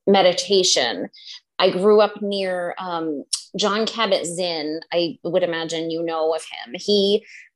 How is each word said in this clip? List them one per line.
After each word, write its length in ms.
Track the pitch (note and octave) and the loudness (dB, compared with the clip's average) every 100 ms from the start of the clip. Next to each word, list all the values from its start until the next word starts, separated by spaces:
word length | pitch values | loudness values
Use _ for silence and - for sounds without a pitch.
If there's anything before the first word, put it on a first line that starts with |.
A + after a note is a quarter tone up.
| - | 2
meditation. 1040 | G3 F3+ F3 - G3 F3+ D#3+ B2 F#2 - - - - _ - | 4 6 2 2 2 4 2 0 -2 -8 -14 -20 -20 _ 0
I 140 | F#3 | 2
grew 300 | F3+ G3+ G#3 | 4 6 6
up 200 | G#3 G#3 | 6 2
near, 540 | G3+ G3+ F#3+ F3+ F3 - | -4 -2 -2 -4 -4 -6
um, 460 | F#3 E3 D#3+ C#3+ - - - F3+ | -6 -4 -4 -6 -6 -10 -8 -2
Jon 300 | G3+ G#3 G#3+ | 0 0 -2
Kabat-Zinn. 920 | A3+ G#3+ F#3+ E3+ E3+ F3+ E3 D3+ D#3+ - | -2 0 0 0 -4 -4 -4 -6 -8 -4
I 240 | E3+ E3+ - | -2 -2 -4
would 200 | E3+ F3 | -8 -4
imagine 460 | F3 E3 D#3+ E3 E3 | -4 -4 -6 -6 -6
you 140 | E3 | -4
know 320 | E3+ D#3+ D#3+ E3 | -4 -2 -2 -2
of 80 | |
him. 320 | - - - D#3+ | -6 -14 -14 -6
He 480 | - G#3 G3 G#3 - - - | 0 2 4 0 -2 -18 -20